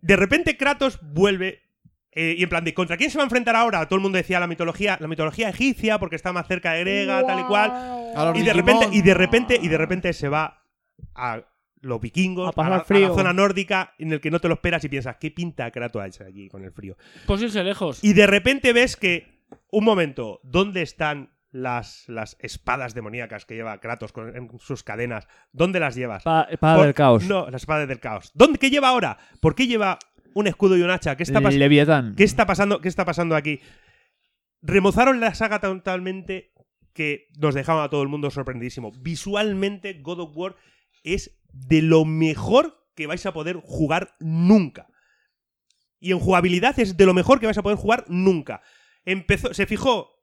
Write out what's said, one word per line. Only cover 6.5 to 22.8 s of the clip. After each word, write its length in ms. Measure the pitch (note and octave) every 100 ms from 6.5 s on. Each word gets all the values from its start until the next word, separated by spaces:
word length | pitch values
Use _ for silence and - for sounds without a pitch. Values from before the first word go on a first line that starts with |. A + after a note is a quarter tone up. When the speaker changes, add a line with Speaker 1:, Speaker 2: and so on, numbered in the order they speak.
| F#3 F3
Speaker 1:
de 80 | E3
griega, 440 | F3+ G3+ G3 - B3+
tal 140 | C4
y 40 |
cual. 280 | B3+ G#3 G#3+ B3 B3+ B3 A#3 -
Speaker 2:
A 100 | D#3+
los 100 | E3
Speaker 1:
Y 60 |
de 100 | E3+
Speaker 2:
Digimon. 120 | F#3 F3
Speaker 1:
repente, 300 | A3+ A3+ G3+
y 40 |
de 120 | F#3
repente, 460 | F3+ F#3 A#3 A#3+ A#3
y 60 | F3
de 100 | D#3+
repente 360 | D#3+ F#3 F#3
se 160 | E3 C#3+
va 340 | D3 D#3 _ _ _ _ _ - -
a 320 | B2 A2+ - _ _ _
los 160 | C3 A#2
vikingos, 480 | A2+ - F#3 F#3 F3+
Speaker 3:
A 20 |
pasar 160 | - D#3+
Speaker 1:
a 20 |
la, 60 | F#3+
a 40 |
la 60 | -
Speaker 3:
frío. 300 | G3+ F#3+ F3+
Speaker 1:
zona 180 | F#3
nórdica, 640 | F3+ G3 G3 F#3+ F#3+ F#3 _
en 140 | D#3+
el 80 | D#3
que 80 | D#3
no 100 | E3
te 80 | F3
lo 60 |
esperas 300 | E3 F3 E3
y 60 | D3
piensas, 280 | C3+ C3+ A#2
¿qué 120 | D#3
pinta 400 | D#3 F3 D3+ A#2+
Kratos 500 | A#2+ A#2+ A2+ G2 F2+
allí 260 | G2 F#2+ F#2+
con 160 | G2
el 80 | F#2+
frío? 240 | - G2 F#2+ _ - -
Speaker 4:
Pues 160 | G3
irse 220 | A#3 G#3
lejos. 400 | F#3 G3+ F3+ B2
Speaker 1:
Y 100 | G#3
de 140 | G3+ G#3
repente 440 | G3+ A#3+ C#4 B3+
ves 240 | A#3+ B3 -
que, 460 | G3 F3 - _ _ - _
un 120 | G#3
momento, 560 | G#3+ G3+ D#3+ C3 A2+ G2
¿dónde 400 | C3 C#3+ G3 F#3
están 480 | D#3 - D#3 D3 C3+ _ _
las, 540 | C3+ B2+ A#2+ A2 - -
las 300 | A2+ G#2+ -
espadas 540 | B2 - - B2+